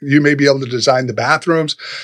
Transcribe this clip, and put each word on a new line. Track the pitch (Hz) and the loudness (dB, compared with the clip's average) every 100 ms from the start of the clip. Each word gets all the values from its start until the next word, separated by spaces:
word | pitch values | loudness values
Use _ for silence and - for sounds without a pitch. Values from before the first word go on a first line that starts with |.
you | 143 147 | 0 2
may | 147 | 4
be | 143 143 | 2 2
able | 135 | 2
to | 127 | -2
design | 123 139 127 127 | -2 2 2 0
the | |
bathrooms, | 107 123 151 - 160 156 - - - | -4 0 0 0 -2 -2 -6 -12 -16